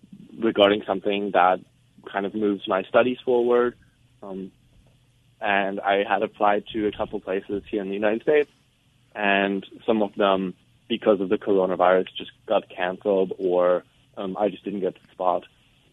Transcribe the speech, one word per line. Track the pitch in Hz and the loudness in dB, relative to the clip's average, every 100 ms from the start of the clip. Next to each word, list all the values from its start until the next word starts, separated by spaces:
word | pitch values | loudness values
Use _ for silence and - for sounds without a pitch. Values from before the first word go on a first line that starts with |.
| _ - - - | _ -20 -20 -6
regarding | 113 107 101 104 | -4 4 4 4
something | - 98 104 101 101 | -2 -4 -2 -4 0
that | 92 90 92 - _ _ _ - | 2 2 2 -4 _ _ _ -12
kind | 101 98 | -8 -6
of | |
moves | 107 104 98 - | -2 -2 -2 -2
my | 95 | -4
studies | 95 120 123 123 | 2 2 2 -2
forward. | - 120 120 120 123 - _ _ _ _ | -2 0 2 2 2 -4 _ _ _ _
Um, | 101 95 95 _ _ _ _ _ _ _ _ - | -14 -12 -14 _ _ _ _ _ _ _ _ -8
and | 110 98 98 101 | 0 0 0 -2
I | 98 98 | 0 0
had | 107 98 | 2 0
applied | 104 - 104 104 - | -2 0 2 2 -2
to | 113 104 | -4 -4
a | |
couple | 98 107 104 | -2 -8 -8
places | 95 95 - 101 - | -6 -6 -4 -8 -6
here | 107 | -6
in | 98 | -4
the | |
United | 98 107 113 | -2 0 0
States, | - 151 143 _ _ _ _ _ _ | 2 2 0 _ _ _ _ _ _
and | 107 104 98 98 98 - - - | -4 2 2 2 -2 -8 -12 -2
some | 110 | 0
of | 101 - | 0 0
them, | 101 95 95 - _ _ - | 2 2 -2 -8 _ _ -8
because | 110 110 98 | -2 2 2
of | 95 | 2
the | 104 | -2
coronavirus, | - 98 92 87 90 92 92 - | 0 2 2 2 4 4 0 -8
just | - - - | -14 -14 -2
got | 101 - | -2 -2
canceled, | - 90 92 104 98 95 - | -6 -6 -4 0 0 0 -2
or, | 95 90 90 87 - _ _ - | 0 2 2 2 -2 _ _ -12
um, | 98 95 | -8 -2
I | 104 | -4
just | 90 | -4
didn't | 101 98 | -10 -6
get | 90 - | -6 -6
the | _ | _
spot. | - 92 90 - _ _ _ _ | -4 -2 -2 -4 _ _ _ _